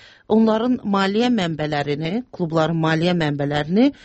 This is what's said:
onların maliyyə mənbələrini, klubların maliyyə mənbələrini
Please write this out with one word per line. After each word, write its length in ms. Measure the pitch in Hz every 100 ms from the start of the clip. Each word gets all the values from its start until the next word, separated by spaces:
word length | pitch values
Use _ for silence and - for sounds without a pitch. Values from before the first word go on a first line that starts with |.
| - - -
onların 500 | 220 220 220 247 247
maliyyə 480 | 208 196 196 208 247
mənbələrini, 800 | 233 170 151 151 147 143 147 160 214 247
klubların 460 | - 170 160 156 165
maliyyə 320 | 160 160 175 175
mənbələrini 760 | 151 143 143 147 151 196 277 -